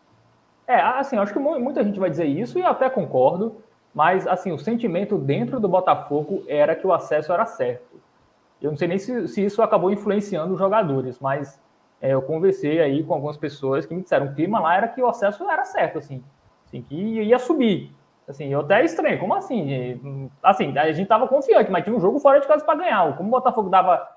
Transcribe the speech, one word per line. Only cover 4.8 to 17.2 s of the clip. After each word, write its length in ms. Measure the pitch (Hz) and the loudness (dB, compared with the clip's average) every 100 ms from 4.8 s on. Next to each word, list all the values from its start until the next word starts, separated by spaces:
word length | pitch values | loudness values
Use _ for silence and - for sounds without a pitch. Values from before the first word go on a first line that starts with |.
| 226 170 202 196 | -2 -2 -2 -2
dentro 420 | 139 151 240 269 | 0 -2 -2 -2
do 100 | 208 | 0
Botafogo 760 | 180 180 143 - 147 151 190 - | 2 2 0 0 -4 -2 -6 -4
era 280 | 147 156 165 | 2 2 2
que 120 | 190 | 0
o 40 | |
acesso 380 | 175 - 151 151 | 0 0 -4 0
era 140 | 175 170 | -2 -2
certo. 560 | - 123 120 - - _ _ _ _ _ _ | -2 -4 -4 -12 -20 _ _ _ _ _ _
Eu 100 | 147 | -6
não 60 | 151 | -2
sei 100 | 175 | -2
nem 100 | 190 | -2
se, 300 | 196 247 165 | -4 -6 -4
se 180 | - 196 | -2 -2
isso 160 | 202 | 0
acabou 300 | 220 202 180 | 2 2 2
influenciando 640 | 202 208 202 202 175 160 | 0 0 -2 -2 -6 -4
os 60 | 185 | -2
jogadores, 600 | 190 214 185 135 127 120 | 0 0 0 -2 -4 -6
mas, 420 | 135 143 143 - _ _ _ _ | -4 -4 -6 -16 _ _ _ _
é, 120 | 135 | -2
eu 80 | 135 | 0
conversei 580 | 135 160 190 190 147 160 | 0 0 0 0 -2 2
aí 220 | 151 143 | 2 0
com 100 | 156 | -2
algumas 240 | 165 147 147 | -4 -4 -8
pessoas 480 | 151 - 135 139 160 | -10 -6 -4 -4 -4
que 80 | |
me 80 | 170 | -10
disseram, 240 | 185 151 139 | 0 0 0
o 60 | |
clima 260 | 139 170 220 | -4 -2 0
lá 160 | 165 185 | 2 2
era 120 | 233 | 0
que 140 | 233 | 0
o 60 | 247 | -2
acesso 400 | 226 202 202 392 | 0 -2 -2 -4
era 140 | 320 392 | -2 -2
certo, 340 | - 170 160 | -2 -2 -4
assim, 240 | 135 131 127 _ _ _ _ | -10 -16 -16 _ _ _ _
assim, 160 | 135 | -16
que 140 | 120 147 | -12 -8
ia 420 | 208 220 | -6 -2